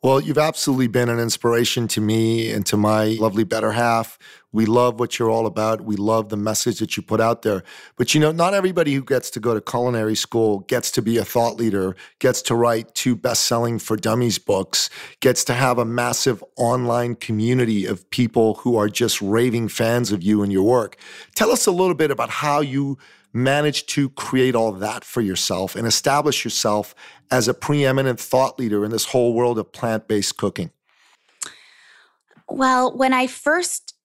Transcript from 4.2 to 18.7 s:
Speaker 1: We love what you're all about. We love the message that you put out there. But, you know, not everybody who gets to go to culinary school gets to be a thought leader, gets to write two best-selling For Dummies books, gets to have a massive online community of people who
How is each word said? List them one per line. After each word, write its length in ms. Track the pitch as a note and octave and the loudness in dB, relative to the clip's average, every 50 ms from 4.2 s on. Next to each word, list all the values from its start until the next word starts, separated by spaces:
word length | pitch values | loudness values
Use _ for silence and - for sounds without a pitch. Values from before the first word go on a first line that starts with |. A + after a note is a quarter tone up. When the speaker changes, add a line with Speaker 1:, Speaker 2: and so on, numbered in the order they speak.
| - - - - _ _ | -20 -20 -20 -20 _ _
Speaker 1:
We 140 | - G#2+ A2 | -2 0 2
love 340 | G#2 A2+ A#2+ B2 B2 A#2 A2 | 2 4 4 4 2 2 -2
what 200 | A#2+ A2+ - - | -4 -4 -2 -2
you're 100 | A#2+ A2+ | 0 0
all 160 | A2 A2+ A2+ | 2 2 0
about. 360 | G#2+ F2+ A2 G#2+ A2 A2+ A2 | -2 -2 -2 -2 0 -2 -2
We 140 | F2 G#2+ G#2 | -4 -6 -4
love 340 | G2 G2+ G#2 A2 A2+ A2 G2+ | -2 0 2 2 0 0 -2
the 80 | A2 G#2 | -4 -4
message 420 | G2+ G#2+ G#2+ - - B2+ A2 - | -2 -2 -2 -2 -2 -2 -2 -2
that 180 | A2 G2 - - | -4 -6 -6 -8
you 60 | F#2 | -6
put 180 | - A2 G#2+ | -2 0 2
out 220 | A2+ A2+ A#2 - - | 2 2 2 0 0
there. 180 | A2 G#2 F#2+ F2+ - - - - - _ _ | -2 -2 -2 -4 -10 -20 -20 -20 -20 _ _
But, 180 | B2+ - - | -2 2 4
you 40 | D3+ | 4
know, 120 | D3+ D3+ | 4 4
not 240 | D#3+ E3 E3+ F3+ G3 | 4 2 2 2 2
everybody 400 | G3+ F#3+ F#3 F#3 F3+ E3 D3 C#3 | 2 0 0 2 2 0 2 0
who 80 | C#3 C3 | -2 0
gets 260 | - C#3 B2+ - - | 0 -2 -2 -2 -4
to 100 | - - | -10 -4
go 140 | G#2+ A#2+ A#2 | -2 0 -2
to 80 | G#2+ | 0
culinary 540 | - - - B2 A#2+ B2 B2 A#2 A2 G#2+ A2 | -2 -4 -4 -2 0 0 0 0 0 0 0
school 460 | G#2+ - - - A#2+ A2+ A2 G#2 G2 | -2 -4 -2 0 2 2 2 2 0
gets 280 | F#2+ _ - B2 A2+ - | -2 _ -2 -2 -2 -2
to 120 | - - - | -4 -2 0
be 140 | A2 A2+ A#2 | 0 0 0
a 60 | G2+ | 0
thought 320 | - - B2 A#2 A#2 - - | 0 0 0 0 0 0 0
leader, 380 | A#2+ A2+ G2 G2 F#2+ F#2 F#2+ - - - _ _ | -2 0 0 0 -2 -2 -4 -8 -14 -20 _ _
gets 240 | - C3 B2 - - | 0 0 0 0 0
to 120 | - A#2+ | 0 2
write 400 | A#2 A#2 A#2+ A#2 A2+ A2+ - _ | 2 4 2 2 0 -2 -6 _
two 200 | - - B2+ B2 | -4 0 0 -2
best-selling 600 | G#2+ - B2+ A#2 - - - A#2+ A#2 A#2 A#2 A#2 A2+ | 0 -2 -2 -2 0 0 0 0 0 0 0 -2 -4
For 180 | - - A2 | -2 -2 -4
Dummies 440 | A2 - A2+ A2+ A#2+ B2 A#2+ G2 - | -2 0 0 0 2 2 0 0 -2
books, 500 | _ - G#2 F#2+ F#2+ - - - - - - - - - - _ | _ 0 0 0 0 -2 -2 -4 -4 -4 -6 -12 -18 -18 -14 _
gets 240 | - C3 B2 - - | 2 2 2 2 0
to 80 | - B2 | -2 0
have 240 | A#2+ C3+ C3 B2 A#2 | 0 2 2 2 2
a 80 | A#2+ | 0
massive 580 | A2+ A#2 A#2+ A#2+ A#2+ B2 - - C3+ - - - - _ - | 0 0 -2 -2 -2 -2 0 0 0 0 -2 -6 -18 _ -2
online 560 | B2+ A#2+ B2 B2+ B2 A#2+ A#2 A#2+ A#2+ A#2+ A#2+ | 0 0 0 0 0 0 0 0 0 -2 -4
community 720 | - - - A2+ G#2+ G#2+ A#2 B2+ B2+ B2 A2+ A2 G#2 F#2 | -8 -6 -4 -2 -2 0 2 2 2 2 2 0 0 0
of 240 | F#2 G#2 F2+ _ _ | -2 -6 -8 _ _
people 460 | - - B2 A2+ - B2 A2+ A2 G#2 | -2 0 0 0 4 4 4 4 2
who 220 | - - B2 | 0 0 0